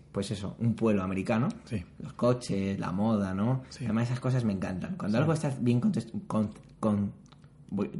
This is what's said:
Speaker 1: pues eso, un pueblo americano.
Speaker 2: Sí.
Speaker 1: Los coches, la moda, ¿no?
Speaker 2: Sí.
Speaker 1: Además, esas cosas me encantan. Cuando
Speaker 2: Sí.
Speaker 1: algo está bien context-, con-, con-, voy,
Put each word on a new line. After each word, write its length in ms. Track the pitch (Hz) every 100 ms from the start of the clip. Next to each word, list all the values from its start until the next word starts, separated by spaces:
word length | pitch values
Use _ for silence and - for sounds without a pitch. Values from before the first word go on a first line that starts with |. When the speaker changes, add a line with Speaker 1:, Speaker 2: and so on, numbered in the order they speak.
| -
Speaker 1:
pues 200 | 101 98
eso, 260 | 98 92 -
un 140 | 117
pueblo 300 | 107 113 104
americano. 440 | 92 95 95 110 160 - -
Speaker 2:
Sí. 200 | 101 82 -
Speaker 1:
Los 140 | -
coches, 680 | - 120 123 - 98 98 98
la 120 | 104
moda, 420 | 90 110 107 98 95
¿no? 260 | 113 131 -
Speaker 2:
Sí. 160 | - 120
Speaker 1:
Además, 200 | 110 120
esas 120 | 127
cosas 240 | 127 131
me 100 | 113
encantan. 420 | 95 92 92 85 -
Cuando 200 | 95 110
Speaker 2:
Sí. 40 |
Speaker 1:
algo 120 | 151
está 220 | 156 147 -
bien 180 | 120 120
context-, 320 | 113 113 - 104 -
con-, 220 | 110 107 - - -
con-, 340 | 110 104 101 - - - - - -
voy, 220 | 98 101